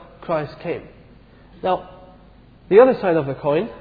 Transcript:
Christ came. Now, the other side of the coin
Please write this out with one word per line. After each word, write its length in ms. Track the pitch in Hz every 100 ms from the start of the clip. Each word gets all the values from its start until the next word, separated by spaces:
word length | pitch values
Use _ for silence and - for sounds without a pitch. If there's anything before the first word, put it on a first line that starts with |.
| - -
Christ 380 | - 160 147 -
came. 260 | 175 123 - - - - - - - -
Now, 260 | - 185 - - - - - - - - -
the 120 | 196
other 180 | 262 240
side 160 | 196 165
of 100 | 139
the 80 |
coin 360 | 131 151 147 233 -